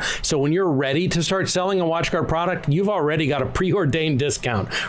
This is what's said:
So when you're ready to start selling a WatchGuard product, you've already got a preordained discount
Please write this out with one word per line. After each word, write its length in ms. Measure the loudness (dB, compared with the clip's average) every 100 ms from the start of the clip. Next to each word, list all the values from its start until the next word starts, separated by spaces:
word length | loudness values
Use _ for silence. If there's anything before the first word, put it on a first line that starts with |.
| -6 -4
So 160 | -2 0
when 160 | 2
you're 180 | 2 2
ready 380 | 0 0 0 0
to 120 | 0
start 280 | 0 0 0
selling 320 | 0 0 0
a 20 |
WatchGuard 460 | 0 0 0 -2 0
product, 400 | 0 0 -2 0
you've 180 | 2 2
already 400 | 2 0 0 0
got 140 | 0
a 40 | -2
preordained 760 | 0 0 2 2 2 0 0
discount 500 | 0 -2 -2 -2 -2 -4